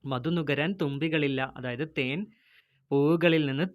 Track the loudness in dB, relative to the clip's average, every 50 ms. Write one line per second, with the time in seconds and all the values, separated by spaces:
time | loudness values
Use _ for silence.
0 | _ -4 -6 -4 -2 -2 -2 -2 0 0 0 0 0 -2 -2 -2 -2 -4 -2 -2
1 | -4 -2 0 0 0 0 0 -2 -4 -6 -8 -8 -8 -8 -6 -6 -8 -6 -4 -4
2 | -4 -2 -4 -6 -6 -10 _ _ _ _ _ _ _ _ _ _ _ _ 2 4
3 | 4 4 4 4 4 4 4 4 2 0 0 -2 -2 0 2